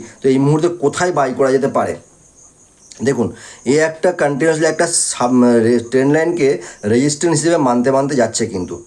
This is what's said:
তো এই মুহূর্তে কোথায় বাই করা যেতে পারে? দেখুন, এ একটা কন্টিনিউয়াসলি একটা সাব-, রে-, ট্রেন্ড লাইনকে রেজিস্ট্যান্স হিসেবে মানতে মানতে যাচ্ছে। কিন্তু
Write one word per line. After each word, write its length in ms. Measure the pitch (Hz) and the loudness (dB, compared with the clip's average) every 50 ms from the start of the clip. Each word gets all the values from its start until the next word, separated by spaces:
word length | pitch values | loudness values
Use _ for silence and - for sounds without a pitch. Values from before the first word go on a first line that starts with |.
| - - - - | -4 -10 -14 -4
তো 60 | - 135 | 0 0
এই 100 | 131 135 | 2 2
মুহূর্তে 300 | 139 143 156 156 170 175 | 2 2 2 2 0 -2
কোথায় 440 | - - 139 143 - - 175 180 | -2 -2 -4 -4 -2 -2 -2 -2
বাই 220 | 160 151 135 131 123 | 0 0 -2 -2 -2
করা 180 | 127 135 131 | -2 0 0
যেতে 160 | 135 131 135 123 | 2 0 0 0
পারে? 280 | - 120 101 - - - - - _ _ _ _ _ - - - _ _ _ _ _ _ _ - - - | -2 -2 -2 -2 -6 -10 -14 -20 _ _ _ _ _ -20 -20 -20 _ _ _ _ _ _ _ -20 -12 -4
দেখুন, 300 | 110 135 135 120 107 87 - - - - - - - | -2 -2 0 0 -2 -4 -6 -10 -18 -20 -20 -8 -2
এ 140 | 117 143 156 | 0 2 2
একটা 340 | 156 160 156 - - 185 | 2 0 -2 -2 -2 -2
কন্টিনিউয়াসলি 540 | 175 - 156 143 143 127 160 160 156 151 165 | 0 0 -2 -2 0 0 0 0 2 2 0
একটা 200 | 156 - 170 170 | 0 0 0 -2
সাব-, 760 | 170 - - - - - - 123 123 127 123 123 120 117 117 | -2 -2 -2 -4 -4 -4 -2 0 2 4 4 4 4 4 4
রে-, 280 | 110 117 123 117 117 - | 4 2 2 0 0 0
ট্রেন্ড 220 | 131 131 135 143 | 0 0 2 2
লাইনকে 500 | 147 156 165 175 170 160 139 135 123 117 - - - - - | 2 2 0 0 0 0 0 0 0 -2 -6 -14 -16 -8 -4
রেজিস্ট্যান্স 540 | 104 117 123 143 147 147 - 180 170 156 - | 0 0 2 2 0 -2 0 0 0 0 0
হিসেবে 180 | 151 170 170 | 0 0 0
মানতে 340 | 156 139 123 120 123 120 135 | 2 2 2 2 2 2 2
মানতে 240 | 131 135 143 135 139 | 2 2 0 0 0
যাচ্ছে। 320 | 123 113 110 - - 113 | 0 -2 -2 -2 -4 -4
কিন্তু 380 | 92 95 92 87 - 85 - - | -4 -4 -6 -8 -8 -10 -14 -14